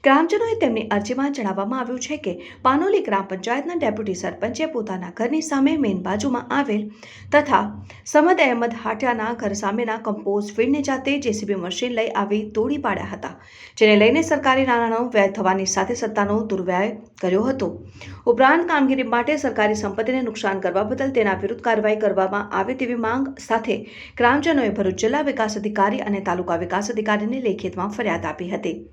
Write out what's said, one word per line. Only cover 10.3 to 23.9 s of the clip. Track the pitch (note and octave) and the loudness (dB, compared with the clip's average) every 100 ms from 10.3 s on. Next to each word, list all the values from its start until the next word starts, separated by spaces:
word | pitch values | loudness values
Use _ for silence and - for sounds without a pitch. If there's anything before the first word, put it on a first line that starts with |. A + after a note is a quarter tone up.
| G3+ G#3 - | -2 -2 -2
ફીડને | B3 D4 | 0 0
જાતે | C#4 C4 C4+ C#4+ | 0 -2 -2 -2
જે | B3+ | -2
સી | G#3 G3 | -4 -2
બી | |
મશીન | F#3+ F3 F#3 B3 | -4 -4 -4 -2
લઈ | A#3 A3+ | -2 -2
આવી | - G3+ G#3+ G#3+ | -2 0 -2 -2
તોડી | A3 B3 D4 | -2 -2 -2
પાડ્યા | A3+ F#3 - | -2 -4 -6
હતા, | G3+ - - - - - - | -10 -10 -14 -20 -20 -20 4
જેને | G#3+ G#3 | 6 8
લઈને | A3 D4 | 8 6
સરકારી | D#4+ D4 C4+ C4 C4 | 2 2 4 4 4
નાણાંનો | A#3+ A#3 A3+ B3 | 2 2 0 2
વ્યય | A3+ G3 | 4 4
થવાની | G3 F#3+ F#3+ F#3+ | 2 0 2 0
સાથે | G3 - | 0 -2
સત્તાનો | A#3+ A3 G#3+ G3+ G#3+ | -2 -2 0 0 0
દુર્વ્યય | A3 F#3+ F3+ F3+ G#3+ A3 - - | 0 -2 0 0 0 -4 -16 -4
કર્યો | F#3 F#3+ | 0 2
હતો. | B3 C4+ F3+ - - - - - - | 0 0 -4 -6 -16 -18 -18 -2 2
ઉપરાંત | A#3 C4 E4 F4 | 6 6 6 2
કામગીરી | D4+ C4+ C4 | 2 2 2
માટે | A3+ A#3+ A#3 D4+ | 0 0 0 0
સરકારી | C#4 A3 G#3+ | 0 2 2
સંપત્તિને | G#3+ G3+ G3+ A3+ C4 | 2 -2 -2 -2 -2
નુકસાન | A#3+ G#3+ G#3 G3 | -2 -2 -2 -2
કરવા | F#3+ F#3 | 0 0
બદલ | G#3+ B3+ C4+ | -2 -2 0
તેના | C4 G#3+ | 2 2
વિરુદ્ધ | F#3 G3 A#3 | 0 -4 -2
કાર્યવાહી | A#3+ A3 G#3+ G#3+ | 0 2 2 2
કરવામાં | G#3 F#3+ F#3+ G3+ G3+ | 2 2 0 -2 -2
આવે | F#3+ F#3+ | -4 -2
તેવી | C4 B3 | -2 -2
માંગ | A#3+ A3+ B3+ C4+ C4+ | -2 -2 -2 -2 -6
સાથે | - A3+ A3+ - - | -2 -2 0 -4 -6